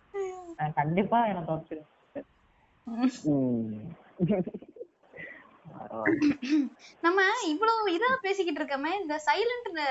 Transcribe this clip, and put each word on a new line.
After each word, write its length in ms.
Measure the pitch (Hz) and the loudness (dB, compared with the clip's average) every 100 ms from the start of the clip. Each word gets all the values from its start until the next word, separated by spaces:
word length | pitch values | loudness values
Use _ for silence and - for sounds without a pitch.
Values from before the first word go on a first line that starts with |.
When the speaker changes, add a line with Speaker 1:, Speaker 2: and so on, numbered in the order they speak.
| _ 403 381 370 349 330 | _ -6 -6 -8 -12 -4
Speaker 1:
நான் 160 | 151 | -2
கண்டிப்பா 520 | 156 147 175 208 233 226 | 0 2 2 2 2 2
எனக்கு 260 | 185 160 | 0 -4
தோத்துருவேன். 720 | 160 - 156 147 _ _ 277 - _ _ _ _ _ - 226 254 - | -6 -6 -12 -14 _ _ -16 -16 _ _ _ _ _ -10 0 0 2
Speaker 2:
ம். 720 | 151 143 127 120 113 107 110 - - - 175 202 175 - - - - _ _ - - - - - - - | 2 2 2 0 -2 -6 -10 -16 -12 -2 2 2 -2 -6 -14 -18 -18 _ _ -18 -18 -18 -20 -20 -18 -16
பரவாயில்ல. 920 | - 226 220 320 294 - 247 302 254 - - - | -12 -4 0 2 2 2 2 2 0 -6 -20 -2
Speaker 3:
நம்ம 220 | 339 381 381 480 381 | 2 4 4 2 0
இவ்வளவு 480 | 302 440 453 415 339 | 2 2 2 2 2
இதா 200 | 494 523 | 2 2
பேசிக்கிட்டு 420 | 381 392 349 294 | 0 0 -2 -2
இருக்கோமே, 360 | 285 277 294 403 | -4 -2 -2 -4
இந்த 200 | 330 302 302 | -4 -2 0
சைலண்ட் 520 | 330 466 494 466 330 285 | 2 0 -2 -6 -2 0